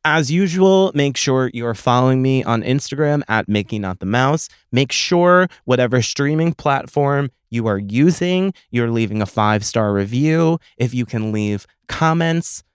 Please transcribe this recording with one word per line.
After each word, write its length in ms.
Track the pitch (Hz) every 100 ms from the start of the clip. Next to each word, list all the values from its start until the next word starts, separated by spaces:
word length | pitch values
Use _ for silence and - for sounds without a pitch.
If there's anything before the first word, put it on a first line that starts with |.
As 260 | 160 160 131
usual, 640 | 170 196 180 190 190 190
make 220 | 147 143 127
sure 340 | - 131 127
you're 200 | 117 117
following 480 | 107 - 123 127 131
me 220 | 131 131
on 180 | - 113
Instagram 600 | - 139 - 139 151 147 -
at 200 | 110 95
Mickey 300 | 104 98 104
Not 220 | 98 92
The 60 | 92
Mouse. 420 | 117 131 156 - _ _
Make 220 | 120 135
sure 560 | - - 175 175 180 180 -
whatever 380 | - 127 123 127
streaming 500 | 110 - 143 156 165
platform 800 | - 151 139 - - 139 139 139 _ _
you 160 | 117 110
are 120 | 101
using, 760 | 101 113 160 160 175 185 190 - _
you're 200 | 120 117
leaving 300 | 117 110 107
a 60 | 101
five-star 680 | - 107 107 104 117 104
review. 680 | 101 101 123 156 160 165 165 _ -
If 160 | 120
you 100 | 123
can 280 | 117 113 110
leave 340 | 107 104 104 - _ -
comments 760 | - 160 165 165 165 - - _